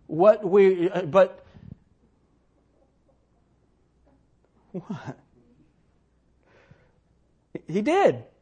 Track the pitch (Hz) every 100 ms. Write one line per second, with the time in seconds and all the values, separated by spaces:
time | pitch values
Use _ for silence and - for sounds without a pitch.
0 | - 156 208 220 196 202 190 180 170 175
1 | 165 190 185 - - - - - _ _
2 | _ _ _ _ _ _ _ _ _ _
3 | _ _ _ _ _ _ _ _ _ _
4 | _ 269 _ _ _ _ _ 180 - 170
5 | - - _ _ _ _ _ _ _ _
6 | _ _ _ _ _ _ _ _ _ _
7 | _ _ _ _ _ - - 185 226 370
8 | 311 120 - _